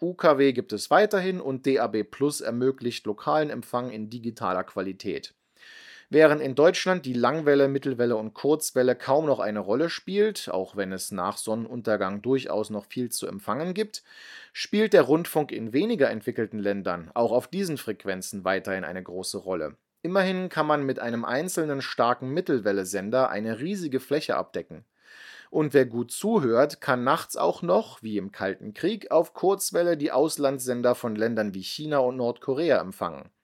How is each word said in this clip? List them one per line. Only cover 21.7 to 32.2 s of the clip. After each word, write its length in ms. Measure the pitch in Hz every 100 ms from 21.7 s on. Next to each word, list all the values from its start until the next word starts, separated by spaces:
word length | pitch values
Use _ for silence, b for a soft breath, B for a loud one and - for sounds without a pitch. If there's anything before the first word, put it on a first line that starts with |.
| 139
starken 480 | - - 120 123 131
Mittelwelle-Sender 960 | 151 180 131 101 98 92 95 98 127 131
eine 300 | 98 113 113
riesige 400 | 160 202 160 127
Fläche 360 | - 151 - 82
abdecken. 500 | - 90 - 80 - B B B B B B
Und 240 | 156 151
wer 100 | 135
gut 260 | 127 117 117
zuhört, 720 | - 208 220 123 113 147 -
kann 240 | - 123
nachts 320 | 123 165 - -
auch 240 | 175 -
noch, 420 | 170 202 220 -
wie 140 | 110 101
im 160 | 95
Kalten 400 | - 98 95 107
Krieg, 380 | 104 170 220 -
auf 240 | 156 165
Kurzwelle 640 | - 185 190 - 175 175 160
die 140 | 143
Auslandssender 840 | 131 156 - 139 139 127 120 123
von 220 | 123 120 107
Ländern 360 | 113 110 104
wie 100 | 95
China 360 | 92 - 151 143
und 180 | 123
Nordkorea 640 | 131